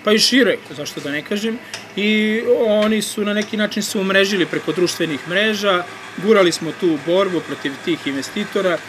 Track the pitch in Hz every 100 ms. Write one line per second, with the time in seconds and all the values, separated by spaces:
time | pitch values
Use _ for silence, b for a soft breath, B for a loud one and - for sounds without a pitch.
0 | - 214 208 247 214 160 - 139 147 -
1 | 143 147 - 208 220 233 B B B -
2 | 208 214 214 220 240 240 226 208 214 214
3 | 202 - 208 208 208 214 208 214 202 214
4 | 190 196 196 202 156 156 156 156 175 -
5 | 160 143 - 180 214 214 202 180 175 -
6 | - - 185 214 180 160 160 - 180 156
7 | 165 180 196 175 - 139 143 135 - 156
8 | - 135 131 - 202 214 190 165